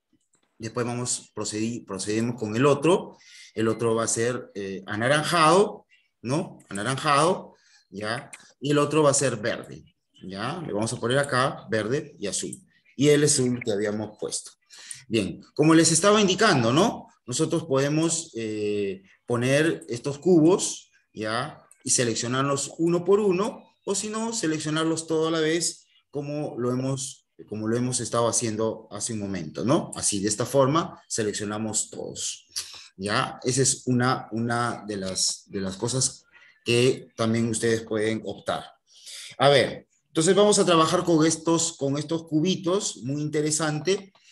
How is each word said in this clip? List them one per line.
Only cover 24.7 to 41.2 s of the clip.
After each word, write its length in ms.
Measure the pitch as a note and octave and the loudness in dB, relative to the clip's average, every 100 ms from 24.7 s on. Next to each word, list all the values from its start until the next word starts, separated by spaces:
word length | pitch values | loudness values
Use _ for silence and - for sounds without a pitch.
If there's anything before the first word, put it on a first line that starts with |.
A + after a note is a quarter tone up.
| D#3 D#3+ D#3+ D#3+ | -2 0 -2 -2
todo 200 | D#3+ D#3+ | 0 0
a 40 | |
la 80 | E3 | 2
vez, 480 | D#3 E3+ E3+ - _ _ _ | 2 0 -2 -6 _ _ _
como 440 | C#3+ C#3+ D3 C#3 A2+ | -10 -6 -6 -6 -4
lo 140 | B2 | -2
hemos, 560 | B2+ C3+ C3+ - - _ - - | -2 -2 -4 -8 -14 _ -20 -12
como 200 | G#2+ A2 | -6 -2
lo 100 | A#2+ | 0
hemos 220 | B2+ B2 | -2 -4
estado 280 | A2+ A#2 A#2 | -2 0 0
haciendo 600 | A2 A#2 G#2+ A2 - - | 0 -2 -2 -2 -4 -10
hace 220 | G#2 - | -10 -8
un 60 | A2 | -6
momento, 460 | G2 G2 D#2 - G#2+ | -6 -6 -6 -4 0
¿no? 260 | D#3+ - - | 0 0 -4
Así, 240 | - G2+ | -4 -2
de 100 | G2+ | -2
esta 160 | - A#2 | -2 0
forma, 560 | C#3 C3 D#3+ F3+ - _ | 2 4 2 -2 -10 _
seleccionamos 840 | - G#2 - G#2 G#2+ A2 G#2+ - | -4 -4 -4 -6 -6 -4 -4 -6
todos, 580 | - - - - - _ - - - - - | -10 -12 -8 -10 -10 _ -12 -12 -16 -20 -10
¿ya? 420 | G2+ A#2 - - | -2 -2 -2 -4
Esa 180 | B2+ C3 | -2 0
es 200 | C3 - B2+ | 0 0 0
una, 400 | B2 B2+ A#2 - | 2 2 0 -4
una 520 | A2 A#2+ A#2+ A#2+ G2 G2+ | -4 -2 -2 -2 -6 -8
de 120 | G2+ | -8
las, 460 | F#2+ F#2 - - - | -6 -2 -4 -4 -8
de 140 | G2+ | -6
las 160 | F#2+ F#2 | -6 -4
cosas 480 | A#2+ C3 - - _ - - _ | -4 -2 -4 -6 _ -20 -20 _
que 460 | - A#2+ B2+ - - - | 0 4 4 2 -8 -4
también 340 | A2+ A2+ A#2 | -2 0 0
ustedes 320 | A2 A#2 A2+ | 0 0 -2
pueden 400 | - A2 A2 G#2+ G2 | -2 -2 -2 -4 -8
optar. 400 | - - D#2 - _ _ _ - - - - | -8 -6 -6 -8 _ _ _ -18 -18 -16 2
A 100 | C#3 | 4
ver, 380 | C#3 G#2 G2+ - _ _ | 6 4 -2 -16 _ _
entonces 280 | D#3+ E3 F#3+ | 0 2 4
vamos 240 | G#3 G3 | 6 4
a 60 | F3+ | 4
trabajar 380 | E3 D#3+ F3+ | 4 4 2
con 220 | E3+ D#3+ | 2 4